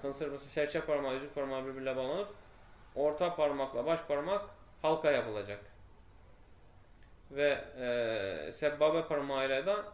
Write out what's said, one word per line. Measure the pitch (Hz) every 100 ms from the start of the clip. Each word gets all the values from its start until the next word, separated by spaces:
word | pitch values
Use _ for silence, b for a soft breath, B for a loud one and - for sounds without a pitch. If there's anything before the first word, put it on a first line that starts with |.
hınsır, | 139 139 151
bınsır, | 139 -
serçe | - 147 160
parmağı, | 156 147 135
yüzük | 131 143
parmağı | 147 135 131 131
birbirine | 135 131 131
bağlanıp | 131 165 202 - - - - - -
orta | - 147 151 175 170
parmakla | 147 139 135 123 139
baş | 165 160
parmak | 143 156 202 - - - -
halka | 160 160 156
yapılacak. | 135 117 107 101 101 - - - - - - - - - - - - - - - - -
Ve, | 139 147 139 - 127
e, | 123 120 117 110 98 82 73
sebbabe | - 147 143 151 165 160
parmağıyla | 147 139 135 135 135 160
da | 208 202